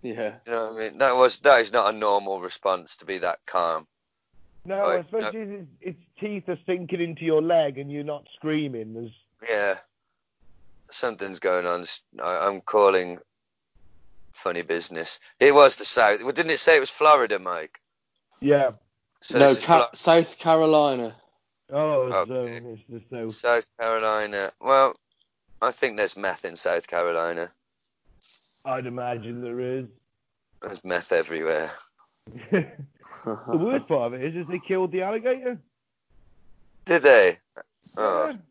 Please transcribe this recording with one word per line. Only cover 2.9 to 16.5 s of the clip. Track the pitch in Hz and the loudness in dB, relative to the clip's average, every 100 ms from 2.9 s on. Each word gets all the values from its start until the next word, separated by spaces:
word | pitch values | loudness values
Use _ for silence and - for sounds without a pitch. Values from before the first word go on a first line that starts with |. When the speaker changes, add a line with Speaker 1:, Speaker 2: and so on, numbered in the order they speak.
| - | -20
Speaker 2:
to | 80 | -10
be | 95 | -6
that | 87 85 - | -4 -6 -4
calm. | 92 85 80 78 _ _ _ _ - - - 170 | -2 -2 -2 -8 _ _ _ _ -20 -20 -20 -10
Speaker 3:
No, | 190 202 | -4 -2
Speaker 2:
Like, | 175 165 | -2 -4
Speaker 3:
especially | 214 214 214 208 | -6 -6 -8 -12
Speaker 2:
no. | 202 | -14
Speaker 3:
if | |
its, | 165 _ | -16 _
its | 180 175 _ _ | -16 -16 _ _
teeth | 208 208 185 | -10 -10 -8
are | 175 - | -10 -6
sinking | 180 175 180 | -8 -6 -6
into | 170 160 | -6 -6
your | 165 156 | 0 0
leg | 160 170 147 131 | 2 2 0 -4
and | 143 | -10
you're | 147 | -10
not | 147 147 143 - | -10 -10 _ -10
screaming. | 156 151 147 123 110 | -4 -2 -4 -8 -12
There's | 110 117 117 _ _ 113 | -12 -14 -16 _ _ -4
Speaker 2:
Yeah. | 107 101 95 _ _ _ _ _ _ - - - - _ | 0 0 -2 _ _ _ _ _ _ -20 -20 -20 -20 _
Something's | - 127 110 98 90 | -8 -6 -6 -10 -6
going | 95 90 87 | -2 -2 -2
on. | 87 | -6
S-, | 90 - _ - | -6 -16 _ -10
I, | 71 90 95 | -6 -2 -2
I'm | 98 | -4
calling | - 107 101 95 90 85 _ _ _ _ _ _ - - - - - | -2 4 6 4 -2 -10 _ _ _ _ _ _ -20 -20 -20 -20 -20
funny | - - 87 | -10 -8 -6
business. | 85 85 85 82 82 - - _ | -6 -6 -6 -10 -10 -12 -18 _
It | 131 143 | 6 8
was | 139 - | 8 6
the | 104 | -6
South. | - 110 104 | 2 2 2
Well, | 120 | -2
didn't | 139 160 | -4 -2